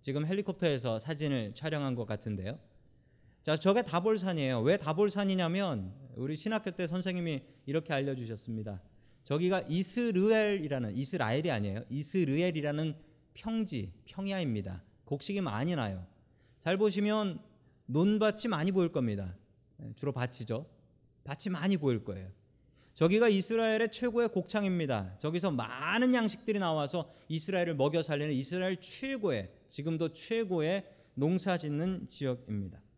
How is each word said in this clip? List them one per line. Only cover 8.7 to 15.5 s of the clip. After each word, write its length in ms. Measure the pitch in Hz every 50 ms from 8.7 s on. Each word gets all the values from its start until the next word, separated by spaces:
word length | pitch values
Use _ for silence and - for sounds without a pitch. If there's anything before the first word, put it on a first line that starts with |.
| 101 92 - - _ - _ - - _ _
저기가 400 | - 139 151 170 185 196 185 175 -
이스르엘이라는, 1200 | 151 175 190 185 - 240 240 233 214 180 190 214 220 220 214 208 202 196 156 151 139 131 123 107 101
이스라엘이 580 | 113 139 131 - 180 135 107 117 139 165 175
아니에요. 340 | 143 110 104 101 95 107 - -
이스르엘이라는 1080 | - 139 147 - - 190 175 139 135 147 175 180 165 156 143 147 147 151 156 160 151 156 - - - _ _ _ _
평지, 580 | - - 220 226 226 220 196 - 127 98 95 87 - -
평야입니다. 760 | - - - 196 196 196 190 175 143 113 107 95 95 92 90 - - _ _ _
곡식이 360 | - 143 143 - - 202 196
많이 360 | 190 151